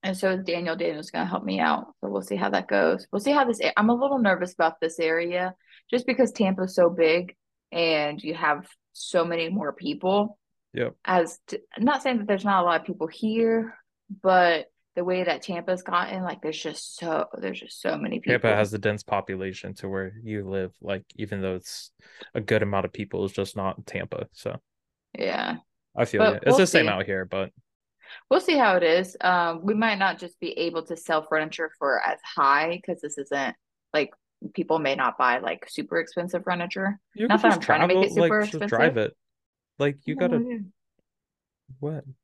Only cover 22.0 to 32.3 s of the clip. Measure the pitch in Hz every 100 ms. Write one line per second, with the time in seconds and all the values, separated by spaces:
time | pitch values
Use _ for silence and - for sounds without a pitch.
22 | - - - 123 101 110 101 98 92 -
23 | 101 90 98 - 98 - 95 - - 95
24 | 92 - - - - - _ _ _ _
25 | _ - - - - - _ _ _ -
26 | 117 101 214 - - - 180 160 113 95
27 | 98 95 92 95 95 _ _ _ _ _
28 | - - _ 302 370 302 226 185 170 170
29 | 185 - 180 180 170 165 190 214 226 202
30 | 190 160 175 _ 170 - 170 165 160 165
31 | - 160 156 156 156 - 160 _ 143 123
32 | - - -